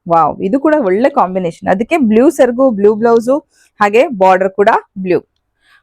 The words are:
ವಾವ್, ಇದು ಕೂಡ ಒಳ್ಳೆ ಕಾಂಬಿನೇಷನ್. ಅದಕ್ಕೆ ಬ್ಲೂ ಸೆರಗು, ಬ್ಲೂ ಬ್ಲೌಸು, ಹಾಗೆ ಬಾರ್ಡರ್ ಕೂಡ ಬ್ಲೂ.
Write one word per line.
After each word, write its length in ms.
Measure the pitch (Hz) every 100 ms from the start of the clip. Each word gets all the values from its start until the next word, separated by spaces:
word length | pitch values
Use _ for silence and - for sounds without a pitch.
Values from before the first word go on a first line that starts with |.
| -
ವಾವ್, 320 | 165 151 -
ಇದು 180 | 190 269
ಕೂಡ 160 | 311 202
ಒಳ್ಳೆ 300 | 190 196 269
ಕಾಂಬಿನೇಷನ್. 600 | 277 185 190 175 - 185
ಅದಕ್ಕೆ 280 | 190 233 330
ಬ್ಲೂ 320 | 226 214 285
ಸೆರಗು, 400 | 311 254 240 269
ಬ್ಲೂ 260 | 196 208 220
ಬ್ಲೌಸು, 420 | 233 233 226 285 - _ _ -
ಹಾಗೆ 260 | 208 214 330
ಬಾರ್ಡರ್ 420 | 208 190 185 190
ಕೂಡ 200 | 202 208 415 - 196
ಬ್ಲೂ. 220 | 185 165 - _ _ _ _ _